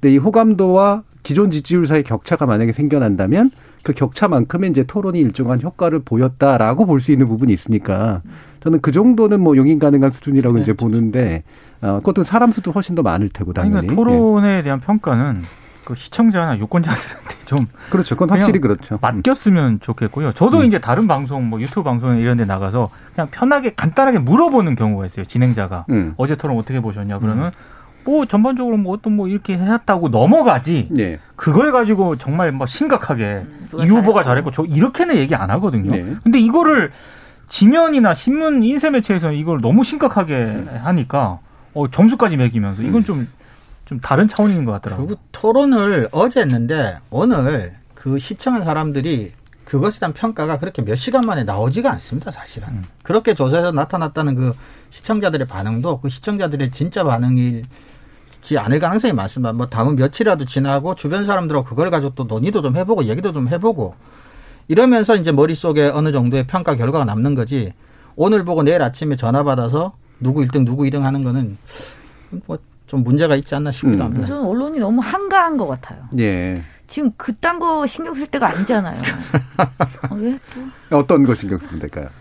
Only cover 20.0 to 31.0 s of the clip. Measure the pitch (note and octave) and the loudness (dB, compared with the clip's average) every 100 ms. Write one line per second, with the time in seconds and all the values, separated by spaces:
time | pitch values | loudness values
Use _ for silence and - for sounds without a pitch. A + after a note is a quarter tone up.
20 | A2 - D3 G#2+ G3+ D#4+ C4 G3+ A#2+ B2+ | -4 -2 -4 2 2 4 4 2 0 0
21 | A3 C#3+ C3+ B2+ A#2+ A2 B2+ - D3+ A#2+ | 2 0 -2 -4 -4 -4 -4 -4 -2 -2
22 | B2+ A#2+ A#2+ A#2+ G#2+ G2 F#2+ G2+ G2+ - | 0 0 2 0 0 -2 -2 -2 -4 -6
23 | - - D#3 - B3 C#4+ B3+ - D#3+ D#3+ | -14 -6 -6 -2 0 0 -2 -4 -4 2
24 | C4+ A#3 B2 G#3 E4+ C4+ F3+ B2 A2 G2+ | 2 2 2 4 4 2 0 0 -2 -2
25 | F#2+ F#2 F#2 A#2 B2+ A2 F#2+ F2+ E2+ A#2 | -6 -10 -6 0 0 0 -2 -6 -2 -2
26 | E2+ D#2+ C3 D3 D3 A#2+ A2 C3 A2+ G#2 | -2 -2 -4 -2 -2 -4 -4 -6 -6 -6
27 | G2+ G2+ A2 A2 E3 - - - - - | -6 -4 -2 -2 -4 -8 -20 -20 -20 -14
28 | - D4+ C4 G#3 A#3 C4 B3 A3 F#3+ G3 | -2 0 0 2 2 0 -2 -2 -2 -4
29 | A3 G#3 F#3+ G3+ - F#3 F#3 A#3 - F#3+ | -2 -2 -2 -4 -4 -4 0 0 0 0
30 | E3+ A2+ C3+ D4+ B3 C#3 C3 E3 - D3+ | 2 2 6 6 6 2 2 -2 0 0